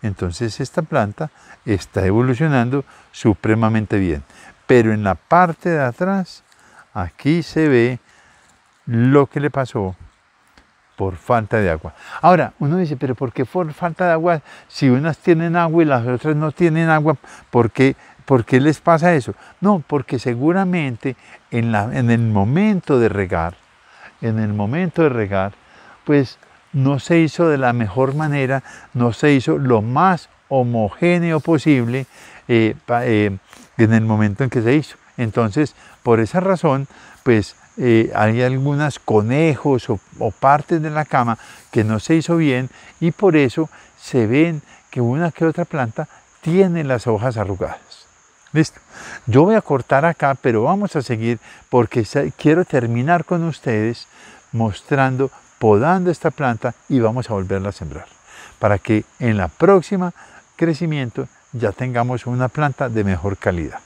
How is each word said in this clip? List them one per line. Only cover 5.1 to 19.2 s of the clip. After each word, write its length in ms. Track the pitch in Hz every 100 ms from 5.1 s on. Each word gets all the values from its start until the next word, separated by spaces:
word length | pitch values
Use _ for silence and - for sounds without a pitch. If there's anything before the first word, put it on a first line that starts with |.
| 95
parte 520 | _ 170 180 160 180
de 140 | 160
atrás, 640 | 131 120 180 196 180 - _ _ _ - _
aquí 480 | 104 87 _ 135 170
se 260 | 156 - 156
ve 300 | 127 117 127 _ _ _ _ _ _ _ _ -
lo 400 | 117 123 143 139
que 120 | -
le 120 | 139
pasó 440 | 139 131 120 95 92 - _ _ _ _ _ _ _ _ _
por 200 | 98 87
falta 420 | - 120 107 113
de 120 | 98
agua. 220 | 80 82 - - -
Ahora, 320 | 160 180 143 _
uno 200 | 139 175
dice, 180 | 175 143
"¿Pero 180 | 139
por 200 | 123 131
qué 100 | -
por 260 | 131 180 170
falta 320 | 147 180 160 180
de 60 |
agua? 280 | 165 170 165 - - -
Si 220 | - 143
unas 300 | 127 160 151
tienen 360 | - 165 170 170
agua 260 | 170 160
y 40 | 160
las 200 | 131 117
otras 280 | 123 151
no 180 | 151 156
tienen 360 | - 175 156 165
agua, 300 | 156 151 147 - - -
¿por 200 | 123 113
qué, 260 | - 135 - - _
por 220 | - 131 110
qué 140 | 127
les 200 | 143 147
pasa 320 | - 165 175
eso?". 220 | 165